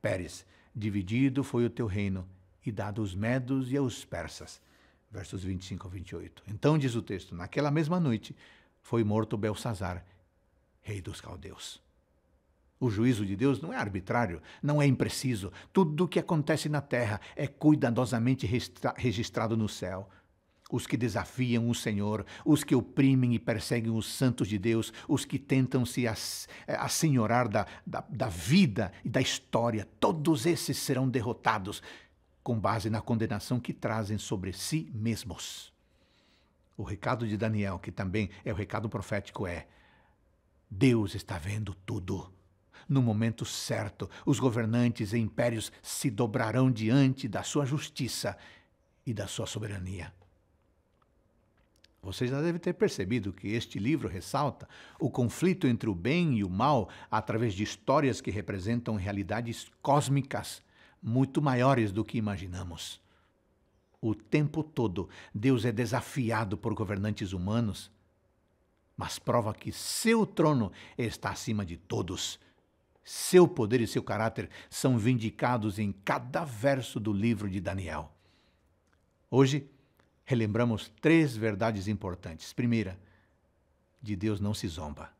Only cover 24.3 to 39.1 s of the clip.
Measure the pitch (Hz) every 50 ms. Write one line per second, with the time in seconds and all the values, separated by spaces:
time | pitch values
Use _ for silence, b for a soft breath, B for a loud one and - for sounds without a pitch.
24.3 | 113 - - 92 104 98 92 113 113 113 107 - B B B B 147 131 - -
25.3 | - 127 - - 139 135 131 127 - 131 120 - - 139 120 113 107 - - -
26.3 | - - - B B B B B - - - 143 - - 165 160 135 123 107 104
27.3 | 113 123 123 110 101 110 95 B B B B - - - - - 185 107 - 117
28.3 | 85 87 82 98 147 202 190 135 98 120 104 90 B B B - 110 135 127 -
29.3 | - - - _ - 110 117 120 110 107 92 - - _ - 202 185 156 143 160
30.3 | 160 131 110 170 165 - - - 131 - - - 139 123 131 131 120 123 107 123
31.3 | 110 - - - 110 107 95 104 - - B B B B B B B B _ _
32.3 | _ _ _ 127 120 110 90 98 104 110 87 110 110 107 - - 120 110 110 -
33.3 | 113 101 - - 127 120 120 - - - - 113 110 113 107 95 107 98 - -
34.3 | - 95 90 95 92 - - - 156 160 - - 165 107 110 117 110 98 - 87
35.3 | 85 - - - - - - - _ _ b b b b b b b b b b
36.3 | b b b b b _ _ _ _ - 101 76 104 92 - 120 127 117 120 107
37.3 | 107 101 113 110 110 104 101 98 92 87 - - 92 - 101 95 87 110 104 92
38.3 | B B B 127 104 92 101 90 - 107 107 110 - 113 101 -